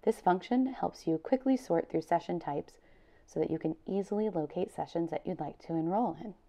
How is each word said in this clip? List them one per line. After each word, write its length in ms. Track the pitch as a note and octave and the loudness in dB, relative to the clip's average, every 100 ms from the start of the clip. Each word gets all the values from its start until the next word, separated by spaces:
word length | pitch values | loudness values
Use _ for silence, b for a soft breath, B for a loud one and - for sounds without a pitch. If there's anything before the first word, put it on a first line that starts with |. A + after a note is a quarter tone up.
This 180 | - A3 | 2 2
function 460 | - F#3 - B3 C4 | 4 2 2 2 2
helps 380 | C4 F3 - - | 0 -4 -2 -2
you 120 | D#3+ | -2
quickly 400 | - C4 C4 B3+ | 2 0 2 0
sort 320 | - E3+ - | 2 0 2
through 140 | D#3+ | -4
session 360 | D#3+ E3+ - F3 | 2 0 2 -4
types 340 | D#3+ D3 - - b b b b b | -2 -4 -6 -16 b b b b b
so 140 | - | -2
that 120 | D#3 | 0
you 80 | D#3+ | 0
can 160 | D#3+ D#3+ - | -2 -4 -4
easily 440 | G3 F#3+ G#3 G#3+ | -4 -2 0 0
locate 420 | F3+ D3 - G3 | -2 -4 -2 -4
sessions 380 | - D3 F3 E3 | -4 -4 -2 -2
that 160 | - - | -2 -4
you'd 140 | F3+ | -6
like 200 | D3 - | -6 -8
to 140 | - | -4
enroll 420 | E3 D#3+ G3 A#3 D3+ | -2 2 2 0 -2
in. 100 | F#3+ F#3 | -10 -14